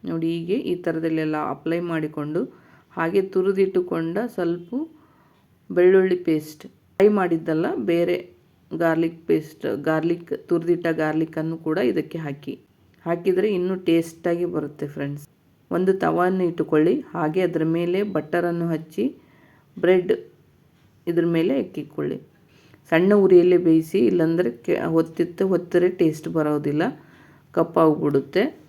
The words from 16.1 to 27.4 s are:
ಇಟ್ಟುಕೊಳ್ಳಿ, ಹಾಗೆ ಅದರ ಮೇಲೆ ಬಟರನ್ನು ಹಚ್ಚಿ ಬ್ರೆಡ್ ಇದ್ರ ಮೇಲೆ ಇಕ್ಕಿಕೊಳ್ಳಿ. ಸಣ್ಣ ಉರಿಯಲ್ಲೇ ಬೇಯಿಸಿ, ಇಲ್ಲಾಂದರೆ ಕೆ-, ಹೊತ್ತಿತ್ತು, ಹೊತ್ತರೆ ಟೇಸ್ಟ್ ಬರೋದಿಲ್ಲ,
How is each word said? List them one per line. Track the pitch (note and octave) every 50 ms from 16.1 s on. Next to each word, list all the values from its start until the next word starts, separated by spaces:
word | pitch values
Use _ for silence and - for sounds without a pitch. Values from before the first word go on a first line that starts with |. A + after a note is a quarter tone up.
| D#3+ E3+ F3+ F#3 F#3+ F#3 F3+ E3+
ಇಟ್ಟುಕೊಳ್ಳಿ, | E3+ E3+ D#3 - - D3+ D#3 E3+ A#3 D4+ - - -
ಹಾಗೆ | E3+ D#3+ D#3 D#3 F#3 F#3 E3+
ಅದರ | D#3+ D#3+ D#3+ D#3+ E3
ಮೇಲೆ | E3+ F3 E3+ F3 F#3+ G#3 G#3 F#3+
ಬಟರನ್ನು | D3+ D3+ D3+ - F3 F3 F3 E3+ E3+ E3+ E3+ D#3+
ಹಚ್ಚಿ | D#3 E3 - - - G#3+ C#4 - - _ _ _ _ _ _ _ _ _ _ _ - F3
ಬ್ರೆಡ್ | F3 F#3 F3+ F3+ F#3 G#3+ - - - _ _ _ _ _ _ _ _ _ _ _ _ _ _ _ -
ಇದ್ರ | E3+ E3+ E3 E3+ E3+
ಮೇಲೆ | E3 D#3+ F#3+ C4+ C#4
ಇಕ್ಕಿಕೊಳ್ಳಿ. | G3+ - - - D3 - - - D3 C#3+ - - - _ _ _ _ _ _ _ _ _ - _ _ -
ಸಣ್ಣ | E3 E3 F3+ F#3+ G#3 G#3 G3
ಉರಿಯಲ್ಲೇ | F#3 F#3 F3+ F3 F3+ F3+ F3 F3+
ಬೇಯಿಸಿ, | E3 D#3+ D#3+ D#3+ D#3+ - G3 A#3+ A3
ಇಲ್ಲಾಂದರೆ | F#3+ F3 D#3+ D#3+ E3 E3 F3+ A#3 - - -
ಕೆ-, | - E3 - - E3 D#3+
ಹೊತ್ತಿತ್ತು, | E3 D#3+ D#3+ - - F3 - - - F#3+ F#3+
ಹೊತ್ತರೆ | F#3+ D#3+ F3+ - - F3 F3 F3 F3+ -
ಟೇಸ್ಟ್ | E3+ D#3+ D#3 D#3+ - E3 E3
ಬರೋದಿಲ್ಲ, | D#3+ D3+ D3+ D3+ D3 D3 D3 D3 D3+ E3+ B3 C4 - - - - - - - - _